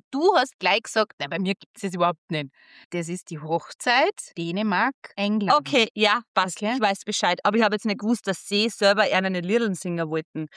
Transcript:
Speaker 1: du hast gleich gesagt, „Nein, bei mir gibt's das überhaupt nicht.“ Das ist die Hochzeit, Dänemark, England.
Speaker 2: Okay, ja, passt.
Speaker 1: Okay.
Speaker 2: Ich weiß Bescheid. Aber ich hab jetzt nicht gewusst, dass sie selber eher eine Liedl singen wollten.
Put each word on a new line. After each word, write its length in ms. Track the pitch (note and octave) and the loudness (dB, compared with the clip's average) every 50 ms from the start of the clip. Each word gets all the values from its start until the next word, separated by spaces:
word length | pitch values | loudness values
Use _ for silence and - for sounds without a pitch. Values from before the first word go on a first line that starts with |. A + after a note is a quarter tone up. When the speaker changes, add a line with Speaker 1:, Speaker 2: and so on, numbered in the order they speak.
| - _ | -2 _
Speaker 1:
du 240 | - C4+ D#4+ F#4+ G4 | -4 2 2 4 4
hast 240 | - - - - - | 4 2 0 -4 -4
gleich 240 | F#3+ F3+ F#3+ A3+ A3+ | 0 0 0 0 0
gesagt, 300 | - - A3 G#3+ - - - | -2 0 0 0 -2 -2 -12
„Nein, 100 | C#3+ C#3 | -10 -6
bei 100 | E3 E3 | -4 -2
mir 140 | F#3+ F#3+ G3 | -2 -2 -2
gibt's 240 | _ - _ _ - - | _ -6 _ _ -8 -6
das 100 | G3 F3 | -6 -2
überhaupt 360 | F3+ E3+ E3+ E3 _ _ - | 2 0 0 0 _ _ -6
nicht.“ 200 | E3+ D3+ D3 C3+ _ _ _ _ - - - - | -4 -4 -4 -6 _ _ _ _ -20 -20 -18 -8
Das 180 | - F3+ E3+ D#3+ | -6 -6 -6 -6
ist 220 | F3 F#3 - - | -8 -10 -10 -12
die 100 | E3+ D3 | -12 -10
Hochzeit, 960 | D3 D#3 E3 E3+ - - - - - B3+ A#3+ B3+ D4+ G4 - - - - - - | -6 -2 -2 -2 -2 -6 -14 -6 -2 0 2 4 2 2 0 -4 -12 -16 -10 -8
Dänemark, 560 | E3+ E3 E3+ G3 A3 G#3+ F#3+ F#3 A3 C4 C4+ _ - - - | -6 -4 -4 -2 -2 0 0 0 0 0 -2 _ -16 -16 -8
England. 420 | - G3+ G#3 G#3+ A3 G3+ F#3+ F#3+ G3 | -4 -2 -2 0 0 2 2 2 2
Speaker 2:
Okay, 300 | - - - B3+ A3+ - - | 2 2 2 2 2 2 0
ja, 260 | G#3 G#3+ G#3 G#3 A#3+ A3+ _ - | 0 2 2 2 2 -2 _ 0
passt. 280 | G3 F#3 F#3+ - - | 0 0 0 -2 -4
Speaker 1:
Okay. 120 | G#3 G#3 B3 | -2 -2 0
Speaker 2:
Ich 60 | C4 | 2
weiß 240 | G#3+ G3+ G3 - - | 2 0 0 0 -4
Bescheid. 340 | - G#3 - - F3+ F3+ - - | -8 -6 -2 0 0 0 2 0
Aber 100 | - G3+ | 2 2
ich 80 | A3+ A3+ | 4 2
hab 80 | G#3 | 2
jetzt 140 | G3+ G#3 - | 2 0 -2
nicht 140 | A3 G3+ E3+ | -2 -4 -2
gewusst, 280 | G3+ A3 A#3+ - - G3 | 0 0 0 0 0 -4
dass 180 | F#3 - - - | -6 -6 -4 -4
sie 180 | G3+ G3+ G#3+ A3+ | 0 0 0 0
selber 400 | - - G#3 G3 G3+ G3 G#3 - | 0 2 4 4 4 4 2 2
eher 120 | - F#3 | 2 0
eine 200 | F#3+ F#3+ F#3+ F3+ | 0 0 -2 -2
Liedl 340 | E3+ F3 G#3 A#3 A#3 G#3+ F#3 | -2 0 0 0 2 0 -2
singen 340 | - - F3+ F3 E3+ E3 D#3 | -4 -4 -4 -4 -4 -4 -2
wollten. 380 | D#3 D#3+ D#3 _ - D#3+ D#3+ D3+ - | -4 -6 -6 _ -8 -10 -10 -10 -10